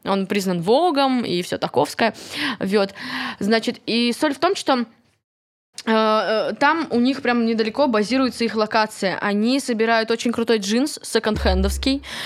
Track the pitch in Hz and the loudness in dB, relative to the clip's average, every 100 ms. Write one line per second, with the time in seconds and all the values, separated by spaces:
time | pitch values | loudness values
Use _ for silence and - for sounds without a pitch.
0 | - 196 190 202 190 175 170 254 359 277 | -2 -2 0 -2 0 -2 2 4 4 2
1 | 269 254 - 175 185 - 180 240 294 - | 2 0 0 -4 -4 -4 -2 0 0 2
2 | 226 - - - 294 233 196 208 196 - | 0 -2 -12 -6 -6 -4 0 0 0 -4
3 | 254 254 254 226 202 226 226 233 - 226 | -10 -8 -8 -4 0 0 0 -6 -2 0
4 | 240 226 302 269 349 392 - 262 233 _ | 0 0 0 0 0 0 2 2 0 _
5 | _ _ _ _ _ _ _ - - 220 | _ _ _ _ _ _ _ -8 0 2
6 | 220 214 185 220 156 214 285 330 302 240 | 4 2 2 0 -2 2 2 2 0 0
7 | 247 277 240 240 226 220 220 220 285 214 | 2 0 0 0 0 0 -2 0 2 2
8 | 202 262 262 - 233 214 214 226 214 - | 2 2 0 0 -2 0 0 2 0 -2
9 | 190 165 208 202 226 269 - 220 226 226 | -4 -2 -2 0 2 0 0 0 2 2
10 | 220 226 240 233 233 226 190 226 294 - | 2 -2 -2 -2 0 0 2 0 0 -4
11 | - 226 220 214 214 185 190 - 269 277 | -4 -2 0 0 2 2 0 0 -2 -2
12 | - - | -4 -10